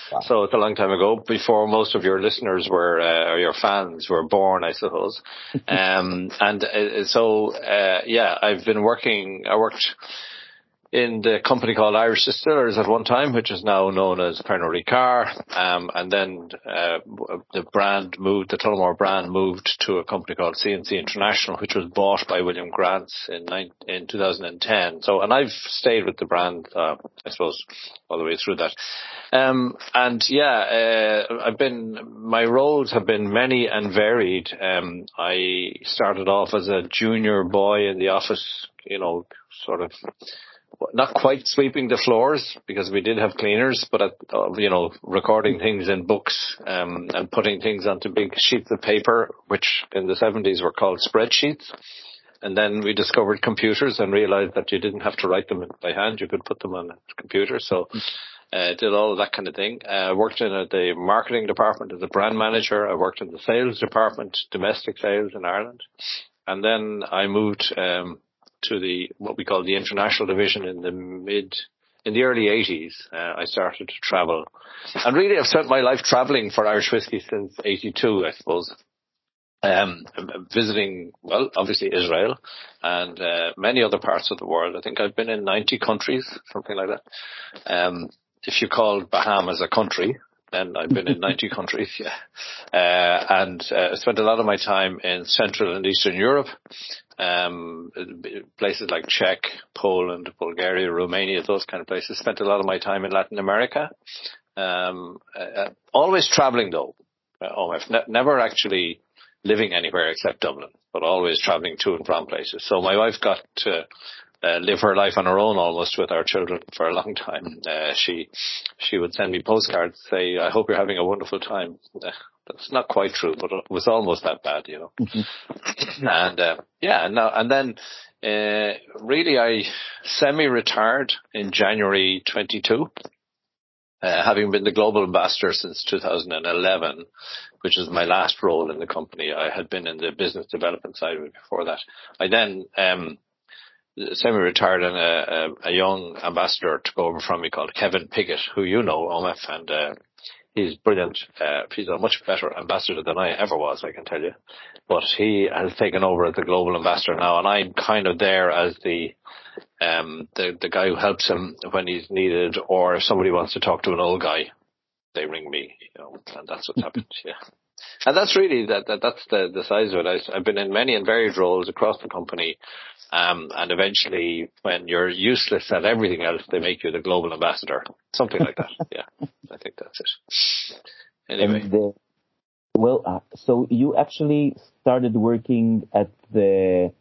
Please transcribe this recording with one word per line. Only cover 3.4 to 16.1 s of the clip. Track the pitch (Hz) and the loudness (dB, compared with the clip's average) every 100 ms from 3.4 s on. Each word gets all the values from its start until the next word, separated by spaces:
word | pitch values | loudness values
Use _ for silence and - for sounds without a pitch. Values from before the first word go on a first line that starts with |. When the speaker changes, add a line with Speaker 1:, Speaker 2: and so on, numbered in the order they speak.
| 87 | 2
Speaker 2:
fans | 80 107 101 92 82 - | 2 2 2 0 -6 0
were | 87 80 | 0 2
born, | 101 95 92 | 4 4 2
I | 85 | 0
suppose. | - 98 85 92 - - - - | -2 -2 -2 -4 -6 -14 -16 -8
Speaker 1:
<laughs> | - - | -8 -2
Speaker 2:
Um, | 92 95 95 92 90 92 - | 0 2 2 0 -4 -6 0
and, | 101 104 | 0 2
uh, | 104 104 104 110 | -2 0 0 0
so, | 98 117 113 107 107 | 0 4 4 4 2
uh, | - - 101 95 92 120 | -2 0 2 4 2 2
yeah, | 113 104 87 | 2 2 2
I've | 104 98 | 2 2
been | - 107 | 0 2
working, | 104 117 - 107 95 95 98 | 2 2 0 -2 -2 -6 0
I | 104 | 2
worked | 110 - - - - - - - - - _ _ _ | 2 0 -4 -6 -14 -16 -16 -18 -20 -20 _ _ _
in | - 120 113 | 0 0 2
the | 107 107 | 2 2
company | - 127 117 | 2 2 2
called | 107 107 107 | 4 4 6
Irish | 117 107 | 4 4
Distillers | - - - 151 120 104 | 2 0 2 4 4 2
at | 98 | 4
one | 113 | 2
time, | 110 123 143 | 2 2 2
which | 120 110 | 0 0
is | 95 | -2
now | 104 98 95 | 2 4 4
known | 95 95 92 | 4 2 2
as | 90 80 - | 0 -2 -2
Pernod | 95 85 87 | -2 0 -2
Ricard. | - 123 127 123 107 - - | 0 2 4 2 0 -4 -6
Um, | 90 90 90 90 | -2 0 0 -2
and | 87 92 | -6 0